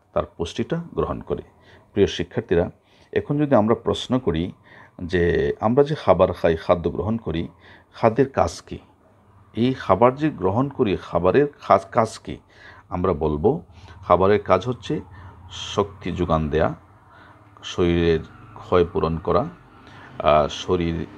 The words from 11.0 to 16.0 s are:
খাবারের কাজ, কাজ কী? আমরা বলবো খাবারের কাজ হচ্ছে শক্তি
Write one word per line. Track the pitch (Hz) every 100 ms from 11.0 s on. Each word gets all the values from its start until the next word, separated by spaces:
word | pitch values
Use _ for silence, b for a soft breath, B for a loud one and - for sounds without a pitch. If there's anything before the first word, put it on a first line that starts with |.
খাবারের | - 85 90 117 143 - -
কাজ, | 98 -
কাজ | 120 110 -
কী? | - 57 _ B B B B
আমরা | 92 90
বলবো | 78 78 76 101 165 - B B B -
খাবারের | 90 95 104
কাজ | - 92 113
হচ্ছে | - - 156 - B B B -
শক্তি | - - - - -